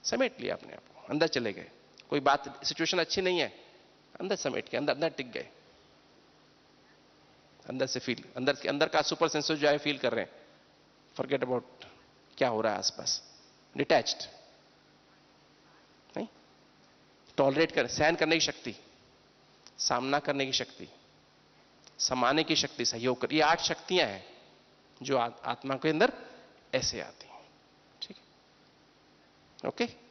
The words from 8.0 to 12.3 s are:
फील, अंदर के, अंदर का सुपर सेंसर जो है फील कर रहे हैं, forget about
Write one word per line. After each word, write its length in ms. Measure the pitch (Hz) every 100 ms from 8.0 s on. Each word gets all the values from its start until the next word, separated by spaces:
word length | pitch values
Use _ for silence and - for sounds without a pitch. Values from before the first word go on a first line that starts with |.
फील, 240 | 127 117 - 131
अंदर 200 | 131 139
के, 120 | -
अंदर 200 | 143 160
का 140 | 156
सुपर 260 | 147 - 160
सेंसर 260 | 156 143
जो 140 | 156 147
है 100 | 151
फील 200 | 147 139
कर 140 | 123
रहे 120 | 113
हैं, 80 | 87 - - - _ _ _ _ _ -
forget 280 | 135 135
about 420 | 127 123 - - - - - _ _